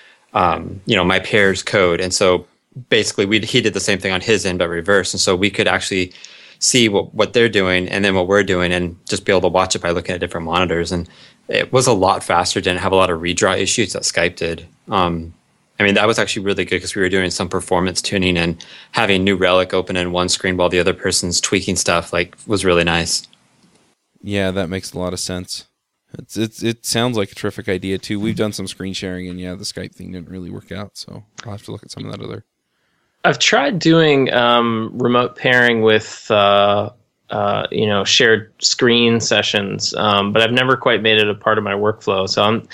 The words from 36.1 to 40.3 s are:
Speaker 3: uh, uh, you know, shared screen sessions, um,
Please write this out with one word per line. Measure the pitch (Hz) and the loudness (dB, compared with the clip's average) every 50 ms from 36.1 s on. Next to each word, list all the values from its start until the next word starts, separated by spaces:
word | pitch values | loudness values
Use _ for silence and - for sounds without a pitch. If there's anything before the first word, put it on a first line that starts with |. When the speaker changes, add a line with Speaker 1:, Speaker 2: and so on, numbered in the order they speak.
| - - - - | -14 -10 -4 0
Speaker 3:
uh, | 113 104 101 101 101 101 101 101 101 104 101 113 - _ _ _ _ _ _ - | 2 4 4 4 4 4 4 4 2 2 -2 -4 -8 _ _ _ _ _ _ -8
uh, | - 107 104 101 104 104 - - | -6 -4 -2 -2 -2 -2 -4 -4
you | - - 113 | -2 -2 0
know, | 107 104 101 98 | 0 0 0 0
shared | - - - 127 113 110 107 107 - _ - | 0 2 4 4 4 4 2 0 -4 _ -4
screen | - - - - 135 120 117 120 120 117 117 117 | -4 -4 -2 2 2 2 4 4 4 4 2 2
sessions, | 110 - 120 104 104 - - 107 98 98 101 107 - - - | 0 0 0 0 0 0 0 -2 -2 -4 -6 -6 -6 -4 -4
um, | - 98 107 101 101 98 101 | -2 0 2 2 2 2 2